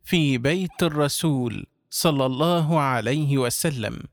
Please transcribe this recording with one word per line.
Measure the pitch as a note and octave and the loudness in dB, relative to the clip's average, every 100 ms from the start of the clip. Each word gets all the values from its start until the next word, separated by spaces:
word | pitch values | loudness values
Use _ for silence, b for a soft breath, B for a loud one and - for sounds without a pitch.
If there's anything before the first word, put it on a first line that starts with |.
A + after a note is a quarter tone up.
في | - F3+ D3 B2+ | 0 2 2 2
بيت | C3 F3+ F#3 - | 0 0 -4 -2
الرسول | E3+ D3 C#3+ - E3 C3+ A#2+ G#2 - _ _ | -2 0 0 0 0 0 -2 -4 -10 _ _
صلى | - E3+ C#3+ C3 | -2 0 2 0
الله | C3 E3 F3 D#3 E3 | 2 2 2 2 2
عليه | C#3 B2 A2 D3 D3 C#3 | 2 0 0 0 0 2
وسلم. | A#2+ - E3+ C3+ G#2+ A#2+ - | 0 0 -2 -2 -6 -8 -14